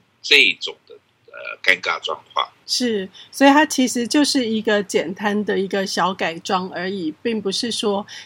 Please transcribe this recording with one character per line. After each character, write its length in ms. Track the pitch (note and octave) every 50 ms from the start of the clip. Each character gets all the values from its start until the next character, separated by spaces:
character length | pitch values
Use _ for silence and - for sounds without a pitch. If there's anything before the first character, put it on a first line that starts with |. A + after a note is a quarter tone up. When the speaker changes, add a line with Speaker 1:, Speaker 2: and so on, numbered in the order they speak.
| _ _ _ _
Speaker 1:
这 160 | - - D3 C#3+ B2+ F#2+ D#2+ -
种 160 | - - - _ _ _
的， 80 | - - _ _ _ _ _
呃， 300 | - - A#1 B1 A#1 G#1+ -
尴 180 | - - F#2 F2
尬 220 | - F2 E2 D2+
状 180 | - - D#2 C#2+ - _ -
况。 140 | C#2+ - - _ _ _
Speaker 2:
是， 420 | - - - B3 A#3+ A3 G3+ F#3+ G3 _ - - -
所 160 | - - C4+
以 40 | C#4
它 140 | C#4 D4 D#4
其 220 | D4+ - - B3+
实 220 | A#3+ - B3 A#3+ G#3+
就 160 | - D4+ D4
是 200 | - - C#4 A#3+
一 160 | A3 A3 A3
个 220 | G#3+ A3+ G#3+ G3+
简 320 | G3 - - G3 D3 D#3 F#3+
单 300 | - G3+ G#3 G3+ G#3 G#3
的 120 | G#3 G3
一 120 | F#3+ G3 F#3
个 180 | G3+ G3 F#3+
小 260 | G3 - G#3 E3+ F3+
改 240 | F#3+ - G3+ E3+ E3 E3+
装 280 | - - G3+ F3+ F3+ F#3
而 180 | - E3 F3 F#3+
已， 240 | G3+ G3 E3+ D#3 D#3 _
并 180 | _ A#3+ A3+ A3
不 120 | G3 G3
是 180 | F#3+ - - A#3
说 340 | G#3 - - G#3 G3 G3+ G#3 - - - -